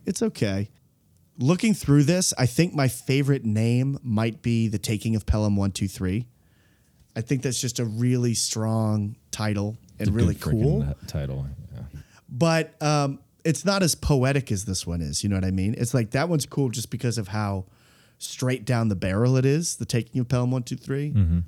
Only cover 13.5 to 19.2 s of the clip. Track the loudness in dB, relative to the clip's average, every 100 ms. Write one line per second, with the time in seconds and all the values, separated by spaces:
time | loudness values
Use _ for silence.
13.5 | 0 0 2 2 2 2 2 4 2 0
14.5 | -4 -4 -6 -4 -4 -4 -4 -2 0 0
15.5 | 0 0 0 0 0 0 -2 0 0 -2
16.5 | -2 -2 -2 -8 -6 -4 -4 -4 -4 -2
17.5 | -4 -6 _ _ _ _ _ -14 -6 -4
18.5 | -2 0 0 2 0 0 2